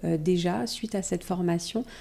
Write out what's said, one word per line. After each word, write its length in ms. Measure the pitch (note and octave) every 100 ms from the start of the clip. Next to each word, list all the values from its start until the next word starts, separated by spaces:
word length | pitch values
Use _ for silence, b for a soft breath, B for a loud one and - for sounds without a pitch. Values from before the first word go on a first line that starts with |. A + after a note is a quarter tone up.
euh, 140 | E3 E3
déjà, 480 | D#3 F3+ F3 G3+ A#3+
suite 280 | - A3
à 80 | G3+
cette 220 | F#3 F3+
formation, 600 | - F3+ F3 E3+ - A3+ B3+ B